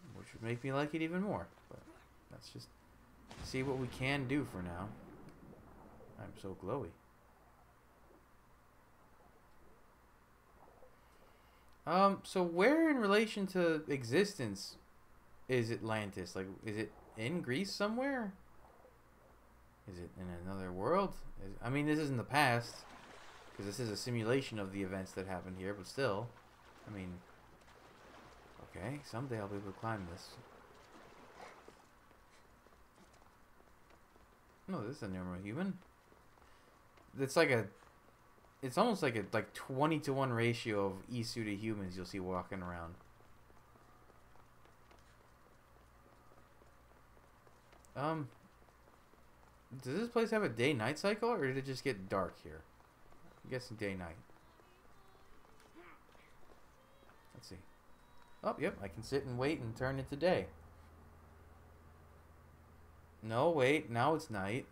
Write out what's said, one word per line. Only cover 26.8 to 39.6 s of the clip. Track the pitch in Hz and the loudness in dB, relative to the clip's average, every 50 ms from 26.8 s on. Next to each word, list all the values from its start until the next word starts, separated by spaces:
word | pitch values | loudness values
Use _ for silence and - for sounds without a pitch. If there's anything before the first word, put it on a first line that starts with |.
| - | -14
I | - | -12
mean... | 107 98 92 90 90 90 - - - - - - - - - - - - - - - - - - - - - - - - - - - - - | -8 -8 -8 -8 -8 -10 -14 -18 -20 -20 -20 -20 -20 -20 -20 -20 -20 -20 -20 -20 -20 -20 -20 -20 -20 -20 -20 -20 -20 -20 -20 -20 -18 -18 -18
Okay, | - - 90 87 113 139 147 143 | -14 -10 -6 -4 -4 -4 -6 -8
someday | - - 113 139 135 120 110 | -8 -6 -6 -4 -4 -4 -4
I'll | 101 | -4
be | 98 101 | -4 -4
able | 101 101 101 | -6 -6 -6
to | 92 - | -10 -6
climb | - 113 113 104 92 87 | -2 -2 -2 -2 -4 -8
this. | 85 87 - - - - - - - - - - - - - - - - - - - - - - - - - - - - - - - - - - - - - - - - - - - - - - - - - - - - - - - - - - - - - - - - - - - - - - - - - - - - - - - - - - - - - - - - - | -10 -12 -12 -16 -18 -18 -18 -20 -20 -20 -20 -20 -20 -20 -20 -20 -20 -20 -20 -20 -20 -20 -20 -20 -18 -16 -16 -16 -16 -18 -20 -20 -20 -20 -20 -20 -20 -20 -20 -20 -20 -20 -20 -20 -20 -20 -20 -20 -20 -20 -20 -20 -20 -20 -20 -20 -20 -20 -20 -20 -20 -20 -20 -20 -20 -20 -20 -20 -20 -20 -20 -20 -20 -20 -20 -20 -20 -20 -20 -20 -20 -20 -20 -20 -20 -20 -20 -20 -20 -18 -8
No, | - 190 160 107 | -6 -4 -4 -4
this | 107 143 | -4 -6
is | - 117 | -6 -6
a | |
normal | 101 95 92 90 90 90 90 | -4 -4 -4 -4 -4 -6 -6
human. | 98 101 110 147 180 196 180 - - - - - - - - - - - - - - - - - - - - - - - - - - - - - | -6 -6 -2 -2 -2 -2 -2 -6 -10 -20 -20 -20 -20 -20 -20 -20 -20 -20 -20 -20 -20 -20 -20 -20 -20 -20 -20 -20 -20 -20 -20 -20 -20 -16 -4 -2
It's | 135 131 - | -2 2 6
like | 175 165 147 | 6 6 8
a... | 131 113 104 101 - - - - - - - - - - - - - - - - - - | 6 4 4 0 -6 -16 -20 -20 -20 -20 -20 -20 -20 -20 -20 -20 -20 -20 -20 -20 -16 -8
It's | - 131 123 | -8 -2 2
almost | 170 208 247 220 180 | 4 4 4 4 2
like | 160 135 113 | 2 2 2
a, | 110 98 90 | 2 -2 2
like, | - 113 101 - - | 0 0 0 0 -8
twenty-to-one | - | -12